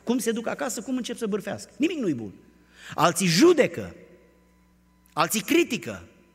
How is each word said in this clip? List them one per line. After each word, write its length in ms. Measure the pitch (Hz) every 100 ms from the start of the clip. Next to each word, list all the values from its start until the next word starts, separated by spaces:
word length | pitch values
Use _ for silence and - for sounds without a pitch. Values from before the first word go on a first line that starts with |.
Cum 140 | - 247
se 140 | 220
duc 160 | 226 226
acasă, 340 | 202 262 -
cum 140 | 214 254
încep 220 | 233 240
să 100 | 220
bârfească. 440 | 202 202 202 - -
Nimic 200 | 302 330
nu-i 160 | 202
bun. 200 | 127 107 - - _ _ - -
Alții 340 | - 160 170 185
judecă, 680 | 165 330 320 208 - 90 - - - _ _ _ _ _ _ _ _ _
alții 280 | - 170 220
critică, 680 | - 320 320 226 120 92 87 _ _